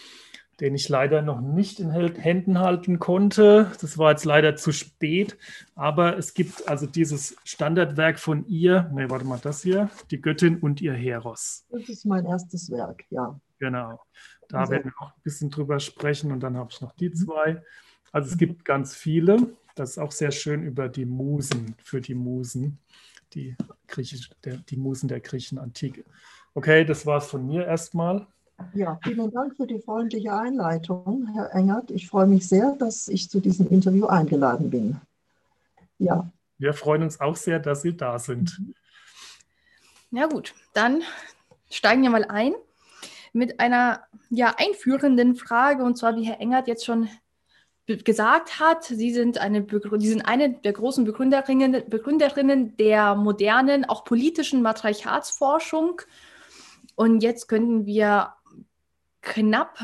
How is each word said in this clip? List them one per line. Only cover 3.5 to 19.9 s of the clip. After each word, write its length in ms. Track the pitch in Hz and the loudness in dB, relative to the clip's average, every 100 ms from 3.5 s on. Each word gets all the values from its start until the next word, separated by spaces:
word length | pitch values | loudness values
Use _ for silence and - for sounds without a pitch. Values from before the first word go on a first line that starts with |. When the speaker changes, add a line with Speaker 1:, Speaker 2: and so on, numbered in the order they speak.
| 208 208 - | 10 6 -2
Speaker 1:
Das 160 | 151 156 | -10 2
war 140 | 156 | 4
jetzt 120 | 151 | 4
leider 320 | 160 147 151 151 | 4 6 6 2
zu 160 | - | -2
spät, 640 | 147 - - 151 175 202 - - - - | -4 -6 -6 -2 0 -2 -6 -20 -20 -20
aber 420 | - 147 151 170 180 | -6 -2 2 2 0
es 160 | - | -6
gibt 340 | - 175 - - | -4 -4 -4 -6
also 200 | 143 143 | -4 -4
dieses 500 | 170 156 143 - - | -2 -2 -2 -8 -14
Standardwerk 760 | - - 156 170 165 147 160 160 | -16 -6 -2 2 0 2 0 0
von 300 | - 151 - | -2 -4 -2
ihr, 420 | 165 180 185 170 | 2 4 4 2
nee, 160 | 135 131 | -4 -4
warte 160 | 131 131 | -4 -6
mal, 140 | 123 | -6
das 180 | 143 147 | -6 -6
hier: 300 | 185 190 202 - - | -2 0 -2 -6 -12
Die 120 | 139 | -6
Göttin 380 | 156 151 175 165 | -4 2 2 4
und 200 | 151 143 | -2 -2
ihr 140 | 160 | -4
Heros. 720 | 127 123 120 117 110 - - _ | -4 -4 -6 -8 -12 -12 -14 _
Speaker 2:
Das 180 | 240 220 | -14 -12
ist 160 | 214 208 | -8 -4
mein 180 | 185 | -2
erstes 460 | 170 180 175 175 - | -2 -6 -6 -14 -10
Werk, 340 | 120 - - - | -10 -10 -12 -12
ja. 280 | - 123 143 _ - | -8 -8 -10 _ -10
Speaker 1:
Genau, 420 | 135 123 117 113 _ _ - _ - | -8 -6 -8 -14 _ _ -20 _ -12
da 120 | 131 | -6
Speaker 2:
Also 120 | 135 | -4
Speaker 1:
werden 140 | 139 131 | -4 -6
wir 80 | - 147 | -14 -18
auch 40 | |
ein 120 | _ | _
bisschen 280 | 156 143 147 | -12 -8 -8
drüber 280 | 147 143 143 | -6 -4 -4
sprechen 520 | 143 - 147 147 151 | -6 -8 -4 -4 -4
und 80 | 131 | -6
dann 160 | 131 123 | -6 -8
habe 140 | 120 | -10
ich 80 | - | -14
noch 120 | 127 | -16
die 180 | - 175 | -8 -6
Speaker 2:
Mhm. 40 | |
Speaker 1:
zwei. 480 | 165 175 156 156 165 - - _ _ _ | -4 -4 -2 -2 -4 -10 -20 _ _ _
Also 180 | 156 135 | -4 -4
es 80 | 175 | 0
Speaker 2:
Mhm. 20 | |
Speaker 1:
gibt 260 | 170 170 | 0 -2
ganz 300 | - 139 139 | -4 -2 -2
viele, 540 | - 156 160 170 220 240 - _ | -8 -2 2 4 4 4 -4 _
das 160 | - 135 | -10 -10